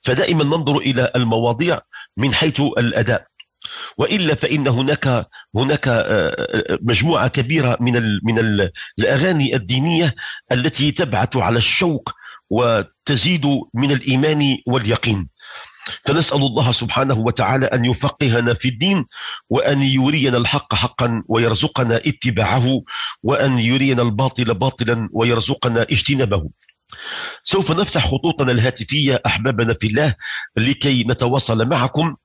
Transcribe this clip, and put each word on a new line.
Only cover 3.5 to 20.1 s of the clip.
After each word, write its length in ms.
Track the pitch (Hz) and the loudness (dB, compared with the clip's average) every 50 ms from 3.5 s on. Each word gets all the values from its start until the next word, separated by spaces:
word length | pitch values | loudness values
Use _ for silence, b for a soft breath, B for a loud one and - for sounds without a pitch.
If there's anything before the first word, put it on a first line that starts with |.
| _ _ B B B B B B B | _ _ B B B B B B B
وإلا 380 | - 147 - 196 208 180 156 151 | -2 -2 0 0 0 2 0 0
فإن 340 | - - - 143 151 139 135 | 0 0 -2 0 0 0 2
هناك، 600 | 123 120 131 139 151 - - 139 127 113 - B B B B B - | 0 2 2 0 0 0 0 0 0 0 -2 B B B B B -2
هناك، 340 | 104 131 135 151 143 - 135 | -2 0 2 0 0 2 2
آه، 140 | 120 113 | 2 2
آه، 760 | - - 110 104 82 78 - - - - - - - - 90 - | 2 2 2 2 2 0 -2 -2 -4 -2 -2 -2 -2 0 -4 -2
مجموعة 460 | - 117 117 90 101 165 208 202 175 123 | 0 0 0 2 2 2 2 2 2 0
كبيرة 480 | - 139 127 120 160 160 135 123 120 - | 0 -2 -2 0 0 2 2 2 0 0
من 160 | 120 123 120 | 0 0 0
ال-، 240 | 123 113 110 101 95 | 0 0 0 -2 0
من 160 | - 113 113 113 | 0 0 2 2
ال-، 320 | 113 113 104 101 98 90 B B B B B - | 2 2 2 0 0 -2 B B B B B -2
الأغاني 580 | 117 - 135 135 147 190 180 151 139 127 - | 0 2 2 2 2 2 2 2 2 0 0
الدينية 580 | 127 101 87 127 127 139 165 170 165 170 147 113 B B B B B B _ | -2 -2 -2 -2 0 0 2 2 2 2 0 -2 B B B B B B _
التي 400 | 127 127 127 160 - - 139 147 | -2 0 0 -2 -2 0 0 0
تبعث 440 | - - 170 135 117 98 110 - - | 0 0 -2 0 0 -2 -2 0 0
على 220 | 131 113 - 113 117 | 0 0 2 2 2
الشوق 540 | 110 - - - 190 175 156 131 - - B B B B B B B _ | 2 0 0 0 0 0 0 -2 -6 -8 B B B B B B B _
وتزيد 960 | 101 113 123 117 113 107 98 - _ _ _ - 143 123 - 170 180 165 135 143 143 120 - - - | 0 2 2 2 2 0 0 -4 _ _ _ -2 -2 0 0 0 0 0 2 0 0 0 -2 -4 -2
من 180 | 113 135 139 | -2 0 2
الإيمان 680 | 143 127 - 135 127 127 143 156 156 147 147 139 131 - - | 0 0 0 0 2 2 2 2 2 2 2 2 0 0 -2
واليقين. 640 | 123 123 131 113 104 117 - - 117 104 98 85 69 _ B B B B B B B B B B B B B _ | -2 -2 0 2 0 -2 0 0 -2 -2 -2 -4 -8 _ B B B B B B B B B B B B B _
فنسأل 340 | - 143 165 165 - 135 143 | 0 0 0 0 0 0 0
الله 340 | 135 135 113 127 120 120 | 0 0 0 0 0 0
سبحانه 460 | 117 - 120 104 - 127 135 135 135 110 | 0 -2 -2 -2 0 0 0 2 0 0
وتعالى 480 | 113 120 117 - 110 95 127 135 131 | 0 -2 0 0 0 0 2 0 0
أن 180 | - - 127 117 | 0 0 0 0
يفقهنا 680 | 123 123 - - 143 - _ 147 131 113 120 120 120 117 | 0 0 0 -2 -4 -2 _ 0 2 2 2 2 0 0
في 140 | - - 131 | 0 -2 -4
الدين، 360 | 120 107 147 190 196 185 - B B B B B B B B _ | -2 0 0 0 0 0 -2 B B B B B B B B _
وأن 320 | 113 131 - 147 143 139 | -2 0 2 2 2 2
يرينا 560 | 139 135 131 131 127 139 | 2 2 2 2 2 2